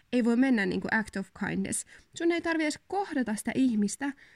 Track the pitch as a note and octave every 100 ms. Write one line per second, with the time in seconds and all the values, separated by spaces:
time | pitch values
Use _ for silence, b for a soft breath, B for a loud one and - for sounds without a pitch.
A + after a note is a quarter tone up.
0 | _ B3 A#3 A#3 C4+ A#3 F#3+ F3+ - A3
1 | G#3 G3 G3 - F#3+ F3+ G3 - - B
2 | B - E4+ E4+ E4 D#4+ D4+ D4 _ F#4+
3 | G4 D4 A#3 G#3+ - B3 C4 G#3+ G#3 -
4 | C#4+ - b